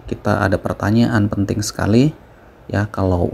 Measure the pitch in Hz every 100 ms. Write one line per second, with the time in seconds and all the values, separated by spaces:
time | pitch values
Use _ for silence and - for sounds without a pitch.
0 | - 113 104 104 101 92 - - 101 113
1 | 117 117 104 101 98 104 104 - 92 117
2 | 147 - - - - - - 101 104 -
3 | 95 90 90